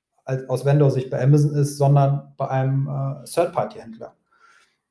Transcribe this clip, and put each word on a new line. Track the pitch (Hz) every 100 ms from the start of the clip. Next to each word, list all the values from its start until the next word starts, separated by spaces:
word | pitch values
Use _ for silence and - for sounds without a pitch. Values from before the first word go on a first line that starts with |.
| _ _
als, | - 131 -
aus | 127
Vendor-Sicht | 139 143 139 131 127
bei | 131
Amazon | 131 151 147
ist, | 147 139 -
sondern | 139 143 139 139 - -
bei | 135
einem, | 135 131 135 139
äh, | 139 135 139
Third-Party-Händler. | - - 180 - 113 147 113 - - - _ _ _ _ _ _ _